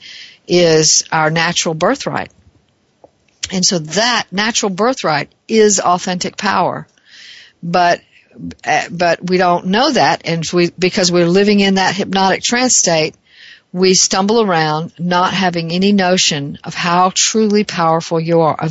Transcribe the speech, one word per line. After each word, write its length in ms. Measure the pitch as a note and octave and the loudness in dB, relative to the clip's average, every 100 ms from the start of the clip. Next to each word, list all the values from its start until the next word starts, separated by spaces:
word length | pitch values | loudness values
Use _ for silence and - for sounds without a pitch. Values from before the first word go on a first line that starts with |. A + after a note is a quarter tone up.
| - - - - - | -20 -20 -20 -20 -2
is 560 | F3 E3+ D#3 D#3 - - | 2 4 4 4 0 0
our 180 | D#3+ D#3 | 0 0
natural 460 | D#3+ E3 F3 F3+ D#3+ | 0 -2 -2 -4 -2
birthright. 560 | F3+ C4+ F3 C#3 - _ _ _ _ _ _ _ - _ _ - - | 0 -2 -4 -6 -8 _ _ _ _ _ _ _ -20 _ _ -16 -8
And 140 | F#3+ F#3 | -4 -2
so 140 | F3 | -2
that 480 | D3+ D#3+ A#3 A3+ - | -4 -2 0 -2 -4
natural 380 | F#3 A3 A3+ G#3+ | -4 -4 -2 -4
birthright 640 | F3+ A3+ C4 E3+ C#3+ - _ - | -2 -2 0 -2 -2 -4 _ -4
is 340 | A3+ G#3+ G3 | 2 4 4
authentic 560 | - F3+ - F3+ F3+ - | 0 0 -2 -6 -6 -6
power. 500 | G3+ G3 D#3+ B2+ D#3 _ _ - - - - _ | -2 0 0 -4 -12 _ _ -20 -20 -20 -20 _
But, 380 | E3+ F3 F3 D3+ _ _ _ - E2+ - | -4 2 2 0 _ _ _ -16 -16 -12
uh, 220 | - A#3 - | -4 -2 -2
but 400 | E3+ F3 - F3+ | -2 -2 0 -2
we 60 | F#3 | 0
don't 300 | F3+ F3 F#3 | 2 0 0
know 260 | G#3 D4 | 0 0
that, 300 | A3+ D3 F3 | 2 2 0
and 220 | - E3 D#3+ | -2 -6 -2
we, 180 | F3+ E3+ - | 0 0 0
because 320 | F#3 G#3 F3+ | -2 0 0
we're 160 | F3 E3+ | 2 2
living 320 | F#3 G3+ G3+ | 4 4 4
in 140 | G3 | 2
that 200 | F#3+ F#3 | 2 0
hypnotic 480 | F#3 D3+ F#3+ F#3+ F3+ | -2 -4 0 0 0
trance 360 | - A#3+ B3+ - | -2 -2 0 0
state, 380 | F#3 E3 D#3 - _ - - - _ | 2 0 -2 -6 _ -20 -20 -20 _
we 200 | F3+ F#3 | 0 2
stumble 480 | F#3 - F#3+ G3+ A#3 | 2 0 0 0 2
around 500 | G#3 E3 D#3 D3+ E3+ - | 2 0 0 -2 -6 -8
not 320 | F3 F3+ F3+ | -2 0 0
having 400 | F#3+ F#3 E3+ E3 | 0 -2 -2 -4
any 220 | F3 G3 | -2 2
notion 680 | G#3 F3+ F#3 - D3+ C#3+ - - | 2 2 2 0 -2 -6 -12 -14
of 80 | |
how 360 | - F3+ F3 F#3 - | -6 -2 2 2 2
truly 480 | - A3 G#3+ G#3 | -2 0 2 2
powerful 560 | G#3 - E3 E3 - E3 | 0 0 0 0 0 -4
you 220 | E3 E3+ | 0 2
are, 160 | D#3 - D#3+ | 2 0 -2